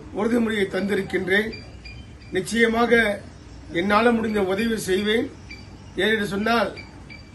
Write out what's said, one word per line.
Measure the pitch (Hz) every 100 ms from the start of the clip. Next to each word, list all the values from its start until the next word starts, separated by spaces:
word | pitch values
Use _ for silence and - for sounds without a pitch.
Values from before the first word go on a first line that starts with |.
| - 170
உறுதிமொழியை | 220 240 226 214 190
தந்திருக்கின்றேன். | 185 196 202 190 180 175 196 220 - - - - - - - -
நிச்சயமாக | 185 - 214 226 226 233 233 220 202 - - - - -
என்னால் | 156 196 208 240
முடிந்த | 233 220 208
உதவி | 185 196 226 220
செய்வேன். | 180 185 208 220 339 - - - - - - -
ஏனென்று | 202 220
சொன்னால் | 202 196 220 233 185 - - - - - -